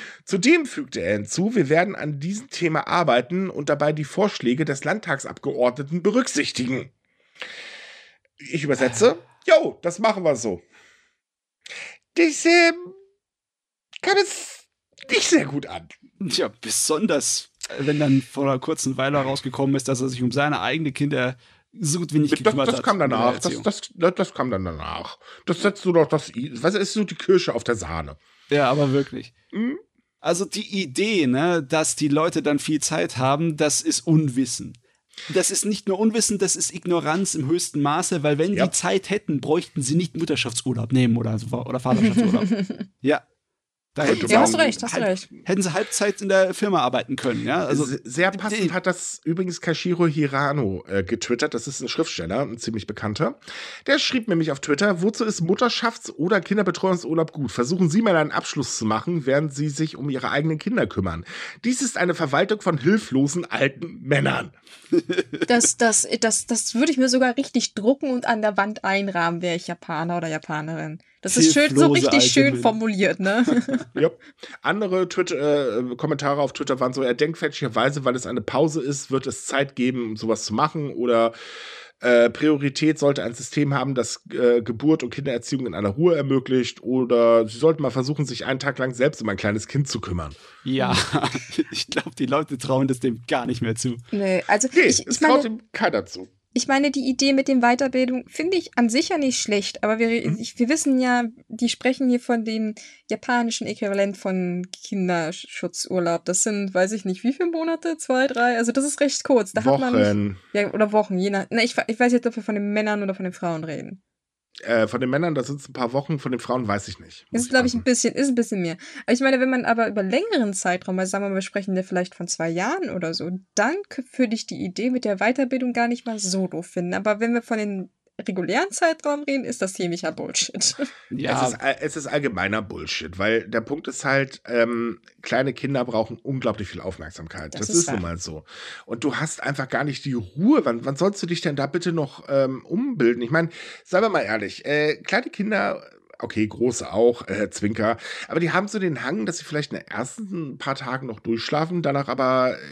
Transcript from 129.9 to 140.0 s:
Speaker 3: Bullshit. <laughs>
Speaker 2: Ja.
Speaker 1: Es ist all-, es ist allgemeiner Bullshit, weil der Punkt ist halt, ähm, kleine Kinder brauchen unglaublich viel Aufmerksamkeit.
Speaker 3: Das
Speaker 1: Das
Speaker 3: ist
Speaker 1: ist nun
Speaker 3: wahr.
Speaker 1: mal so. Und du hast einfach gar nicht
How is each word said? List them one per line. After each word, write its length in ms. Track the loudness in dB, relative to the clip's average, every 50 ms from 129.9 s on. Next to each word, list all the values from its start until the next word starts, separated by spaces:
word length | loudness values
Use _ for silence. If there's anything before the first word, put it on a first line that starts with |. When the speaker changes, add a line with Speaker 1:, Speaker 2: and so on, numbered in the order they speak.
| -2 -2 -4 -6
Speaker 3:
Bullshit. 640 | -6 -6 -8 -6 -4 -4 -4 -2 -2 -2 -2 -2 0 -2
<laughs> 60 | -6 -6 -8 -16 -14 -10 -8
Speaker 2:
Ja. 280 | -4 -2 0 0 2 2
Speaker 1:
Es 40 | 0 0
ist 80 | -2
all-, 140 | -2 -2 -2 -2
es 160 | -4 -6 -6
ist 100 | -6 -6
allgemeiner 560 | -4 -2 0 0 0 -2 0 0 0 0 -2 -4
Bullshit, 560 | -6 -10 -10 -8 -8 -8 -8 -8 -8 -6 -2
weil 280 | 0 2 2 2 0
der 140 | 0 -4 -4
Punkt 260 | -2 -4 -8 -8 -8
ist 160 | -10 -10 -4 -2
halt, 380 | 0 2 0 0 -2 -6 -16 -8
ähm, 520 | -2 2 2 2 2 2 -2 -4 -4 -6 -10 _ -20 _ _
kleine 320 | -6 -2 0 0 0 0 -2
Kinder 320 | -4 -4 -2 -2 -2 -2
brauchen 320 | 0 0 -2 -2 -2 -6
unglaublich 500 | -12 -8 -6 -6 -2 -2 -2 -2 -2 -6 -10
viel 120 | -10 -10
Aufmerksamkeit. 720 | -8 -8 -10 -10 -12 -14 -14 -14 -16 -14 -14 -14 -14 -12 -8
Speaker 3:
Das 140 | -8 -4
Speaker 1:
Das 20 | 0
Speaker 3:
ist 60 | 0 0 0
Speaker 1:
ist 80 | 0
nun 100 | -2 -4
Speaker 3:
wahr. 100 | -4 -6 -6
Speaker 1:
mal 40 |
so. 280 | -8 -8 -10 -12 -14 -16 -18 -20 -18 -16 -16 -16 -16 -12
Und 160 | -10 -8 -4 -4
du 120 | -2 -2
hast 260 | -2 -4 -6 -6 -6 -6
einfach 260 | -6 -4 -4 -4 -4
gar 140 | -2 -2 -2
nicht 220 | -2 -4 -6